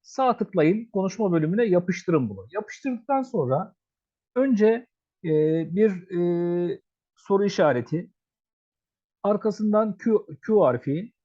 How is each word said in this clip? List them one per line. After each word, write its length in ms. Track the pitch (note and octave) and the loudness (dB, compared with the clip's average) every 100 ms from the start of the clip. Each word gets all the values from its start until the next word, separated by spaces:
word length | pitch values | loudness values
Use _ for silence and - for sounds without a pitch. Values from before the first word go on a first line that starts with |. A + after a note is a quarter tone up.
Sağ 360 | - - C4 A#3 | -12 -2 0 0
tıklayın, 520 | G#3 F3 D#3 G#3+ A#3 | -2 0 2 0 -4
konuşma 380 | G3 F#3+ - G3+ | -6 -6 -2 0
bölümüne 340 | E3+ D#3 G3+ A#3 | 0 0 0 2
yapıştırın 640 | F3+ F3 F3 - D#3+ A#2 | 2 0 -6 -2 -2 -2
bunu. 180 | G2 G2 | -8 -10
Yapıştırdıktan 680 | G3 G#3 - C#4 B3 - C4+ | -10 -10 -10 -8 -8 -4 -4
sonra 520 | B3+ G#3+ B2+ C3+ G3+ _ _ _ _ _ _ B3 | -2 -4 -2 -2 -4 _ _ _ _ _ _ -2
önce, 520 | C4+ G#3+ G#3+ A#3 B3 _ _ _ | 0 4 2 2 -6 _ _ _
e, 60 | E3+ D3+ D#3 D#3+ D#3+ F3+ | 0 2 4 2 0 2
bir, 360 | A3 F3+ - | 2 0 -8
e, 720 | F3 F3 E3+ F3 F3 F3 - _ _ _ _ | -2 0 0 -2 -2 -4 -6 _ _ _ _
soru 300 | - G3 G3+ | -2 0 2
işareti, 680 | F#3+ D#3+ B2 A#2+ D#3 - _ _ _ _ _ _ _ _ _ _ _ | 2 2 2 -2 -6 -8 _ _ _ _ _ _ _ _ _ _ _
arkasından 760 | G3 G#3 A3 G3+ G#3+ G#3+ A3 F#3 | -2 -2 -2 -2 0 2 0 -2
Q, 140 | A#3 G#3+ - D3+ | 0 0 -2 -14
Q 180 | - G#3+ | 0 4
harfi, 540 | D3+ A#2+ - D3+ A3+ _ | 4 2 -4 -6 -8 _